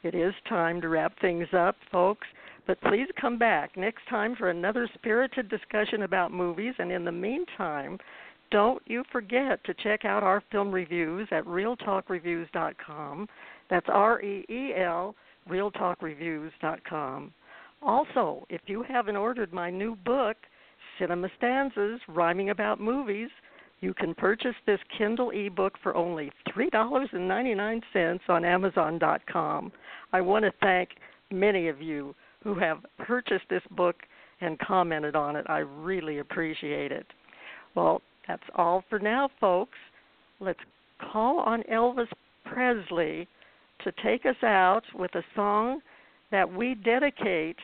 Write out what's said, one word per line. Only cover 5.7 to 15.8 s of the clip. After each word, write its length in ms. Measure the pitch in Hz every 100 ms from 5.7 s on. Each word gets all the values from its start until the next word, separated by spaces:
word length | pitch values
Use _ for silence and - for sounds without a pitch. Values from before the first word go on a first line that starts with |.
| 214 208 214
about 300 | 190 185 175
movies. 420 | 180 175 165 226 254
And 120 | 175
in 140 | 180
the 80 | 170
meantime, 880 | 170 196 277 359 - 180 147 139 185 - - - - _
don't 320 | 208 214 262 -
you 180 | 233 262
forget 500 | 247 196 240 277 185
to 120 | -
check 300 | - 208 214
out 200 | 208 202
our 180 | 196 202 -
film 220 | 208 202
reviews 560 | 185 165 175 160 175 220
at 160 | 160 165
real 300 | 175 214 240
talk 340 | 214 190 -
reviews 380 | 185 170 170 160
dot 220 | 175 160 143
com. 440 | - 151 147 151 214 - - - _
That's 160 | 175 -
R 320 | 202 208 233
E 220 | 202 202 -
E 220 | 233 269 -
L, 380 | 180 170 190 208 _ _ -
real 220 | 190 202
talk 320 | -